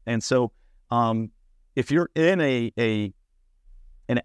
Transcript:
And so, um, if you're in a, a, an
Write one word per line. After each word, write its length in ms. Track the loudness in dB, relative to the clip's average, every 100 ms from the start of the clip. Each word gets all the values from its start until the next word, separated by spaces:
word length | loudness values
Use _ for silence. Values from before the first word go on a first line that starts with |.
And 180 | -6 -4
so, 300 | 0 0 0 _ _ _ -4
um, 420 | 0 0 -2 -6 _ _ _ _
if 160 | -6 0
you're 180 | 0 0
in 240 | 2 2 2
a, 320 | 2 0 -2 -2
a, 340 | 0 0 -4 -10 _ _ _ _ -20 -20 -20 -12 -4
an 140 | -2